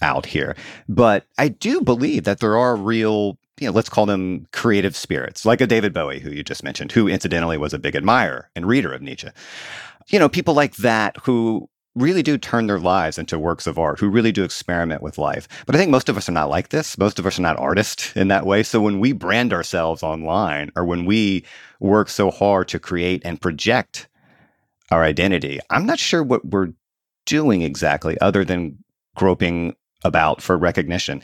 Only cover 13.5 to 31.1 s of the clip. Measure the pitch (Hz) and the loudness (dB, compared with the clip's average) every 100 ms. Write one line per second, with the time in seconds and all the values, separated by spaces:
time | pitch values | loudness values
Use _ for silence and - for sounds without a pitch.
13.5 | 82 - 78 78 73 104 113 113 101 90 | -2 -4 -2 -2 0 2 4 2 2 -2
14.5 | - - 87 85 73 76 - 73 69 - | -4 -4 -2 -2 -4 -8 -4 -4 -4 -8
15.5 | - - 151 185 131 - 104 95 82 73 | -12 0 2 4 4 2 -2 -2 -2 0
16.5 | 80 - 151 - - 101 - 92 - 85 | -2 -2 -4 -4 0 0 2 -2 0 0
17.5 | 78 67 92 104 - - 101 98 98 85 | 0 0 0 0 -4 -8 0 2 2 2
18.5 | 101 110 117 104 98 123 113 90 107 240 | 2 2 2 2 2 0 0 0 0 0
19.5 | 87 - 90 82 80 80 80 80 92 92 | -2 -2 -2 -2 -2 -4 -6 -2 -2 0
20.5 | 73 73 - 87 87 90 107 104 92 - | -4 -6 -4 -2 -2 0 2 2 -2 -6
21.5 | - - _ 101 107 98 - 98 - 101 | -16 -20 _ 2 4 4 2 0 2 2
22.5 | 98 90 80 - 90 90 92 87 82 92 | 2 0 -6 -6 -4 -2 -2 -4 -4 -4
23.5 | 76 110 120 - - - _ _ _ _ | -2 2 2 0 -10 -20 _ _ _ _
24.5 | _ _ _ _ 82 80 76 95 87 71 | _ _ _ _ 2 2 2 0 0 -2
25.5 | 69 - 113 214 330 - 170 139 117 - | -10 -4 -2 0 -2 0 -2 0 -2 -2
26.5 | 98 92 - _ _ _ _ - 147 151 | -2 -2 -6 _ _ _ _ -2 0 2
27.5 | 95 80 69 78 73 80 - 101 98 92 | 2 0 -2 0 0 -2 0 2 2 0
28.5 | 90 82 69 _ _ _ - 95 90 87 | -2 -4 -10 _ _ _ 0 2 2 0
29.5 | 87 85 - _ _ 90 82 78 - - | 0 -4 -6 _ _ 0 2 2 0 0
30.5 | 90 87 90 78 87 - | 2 2 0 -2 -4 -4